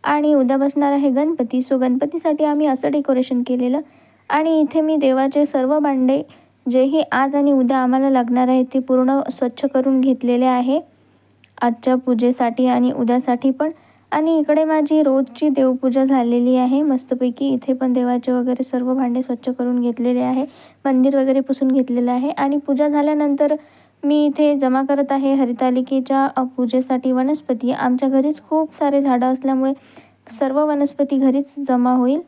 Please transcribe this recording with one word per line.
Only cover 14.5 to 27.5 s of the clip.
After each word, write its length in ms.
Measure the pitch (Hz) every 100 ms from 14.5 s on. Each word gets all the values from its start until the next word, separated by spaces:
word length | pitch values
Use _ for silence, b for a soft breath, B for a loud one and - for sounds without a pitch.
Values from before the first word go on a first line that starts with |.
| 302
माझी 400 | 311 311 294 311
रोजची 460 | 285 262 269 - 302
देवपूजा 560 | 269 262 254 262 254 269
झालेली 500 | 269 233 240 240 254
आहे 280 | 254 269
मस्तपैकी. 680 | 302 254 - 247 247 240 277
इथे 240 | 254 -
पण 200 | 262 262
देवाचे 380 | 247 247 247 247
वगैरे 320 | 254 247 254
सर्व 300 | 262 247 247
भांडे 280 | 262 247 240
स्वच्छ 280 | 254 240 -
करून 300 | 254 247 247
घेतलेले 400 | 240 233 240 247
आहे, 260 | 247 262 294 B B B 277
मंदिर 320 | 262 262 277
वगैरे 220 | 269 269
पुसून 320 | 269 269 262
घेतलेलं 400 | 262 254 240 247
आहे. 180 | 247 277
आणि 280 | - 277 294
पूजा 300 | 285 269 294
झाल्यानंतर 680 | 294 294 302 294 285 294 302 B B B _
मी 220 | 285 302 294
इथे 340 | 285 302 285
जमा 220 | 262 262
करत 300 | 269 277 285
आहे 220 | 277 269
हरितालिकेच्या, 960 | 269 247 240 254 247 254 269 254 269 269 262
अ, 80 |
पूजेसाठी 680 | 254 254 247 254 254 254 262
वनस्पती. 600 | 254 262 302 -